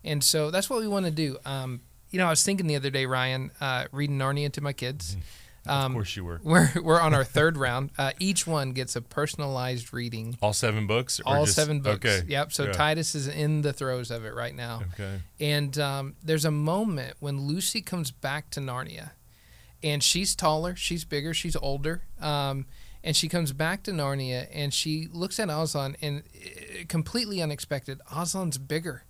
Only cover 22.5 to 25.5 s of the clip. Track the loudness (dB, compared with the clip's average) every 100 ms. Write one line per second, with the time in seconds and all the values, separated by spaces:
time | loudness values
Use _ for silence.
22.5 | -2 -6 -12 -16 -8 0 0 2 0 0
23.5 | 0 -2 -2 -4 -2 0 -2 -2 -4 -6
24.5 | -4 -2 -2 -2 -4 -4 -6 -4 -2 -2